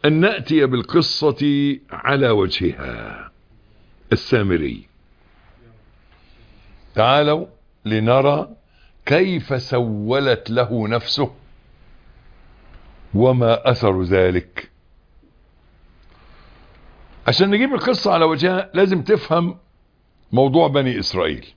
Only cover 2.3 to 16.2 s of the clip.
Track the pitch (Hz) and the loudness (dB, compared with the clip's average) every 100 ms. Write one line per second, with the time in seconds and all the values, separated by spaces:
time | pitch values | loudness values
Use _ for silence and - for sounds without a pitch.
2.3 | 107 92 - 87 - 65 58 53 52 - | 2 0 0 -4 -4 -12 -12 -14 -16 -20
3.3 | _ _ - _ _ _ _ - 107 - | _ _ -20 _ _ _ _ -4 -4 0
4.3 | 123 98 87 73 53 - _ _ _ _ | 0 2 0 -2 -8 -16 _ _ _ _
5.3 | _ _ _ 117 110 104 _ _ _ _ | _ _ _ -20 _ _ _ _ _ _
6.3 | - - - - - - - 113 139 147 | -20 -20 -20 -20 -20 -12 0 2 4 2
7.3 | 151 - - _ _ 107 110 110 127 139 | 0 -4 -16 _ _ -4 -2 2 4 4
8.3 | 147 190 226 _ _ _ _ - 151 190 | 0 -4 -14 _ _ _ _ -2 0 2
9.3 | 175 - 131 127 127 120 107 104 135 139 | -2 -4 -6 -2 -4 -2 -4 -2 0 0
10.3 | 117 - 117 123 110 107 117 - - 131 | -2 -2 -2 -2 -2 -2 -4 -4 -4 -4
11.3 | - - - _ _ - - - - - | -6 -20 -20 _ _ -20 -20 -20 -20 -20
12.3 | - - - - - - - - 98 123 | -20 -20 -20 -20 -20 -20 -20 -6 2 2
13.3 | 127 117 117 131 123 110 92 90 95 92 | 4 2 2 0 2 2 0 2 2 2
14.3 | 90 85 - - _ _ _ _ _ _ | 0 -6 -16 -18 _ _ _ _ _ _
15.3 | _ _ _ _ _ _ _ - - | _ _ _ _ _ _ _ -20 -20